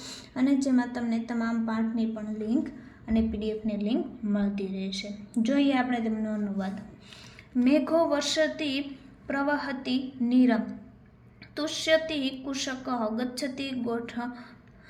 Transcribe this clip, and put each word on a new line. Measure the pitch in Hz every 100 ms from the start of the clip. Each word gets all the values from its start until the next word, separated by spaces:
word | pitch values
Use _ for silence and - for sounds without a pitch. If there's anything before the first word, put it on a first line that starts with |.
| - - - 254
અને | 262 277
જેમાં | 269 254 240
તમને | 247 233 226
તમામ | 226 233 226 233 226
પાઠની | 220 226 233 220
પણ | 220 214
લિંક | 214 214 277 - - - - -
અને | 226 226
પી | 208
ડી | 214
એફની | 214 220 202
લિંક | 208 285 285 -
મળતી | 214 202 202 202 190
રહેશે. | 190 190 190 208 202 - 240
જોઈએ | 226 277 277
આપણે | 262 254 240
તેમનો | 226 220 214
અનુવાદ. | 214 202 196 190 196 - - - - - - - 254
"મેઘો | 247 302 - 320 311
વર્ષતિ | 285 294 311 311 - 302 269 277 - - - -
પ્રવહતિ | 277 277 294 269 269 262 254 262 -
નીરમ, | 240 254 247 220 - - - - - - - - - -
તુષ્યતિ | 302 - 311 320 320 302 269
કુશકઃ, | 269 277 269 277 254 262 240 220
ગચ્છતિ | 226 247 - 285 262 269
ગોઠ." | 254 226 233 233 240 247 - - - - - -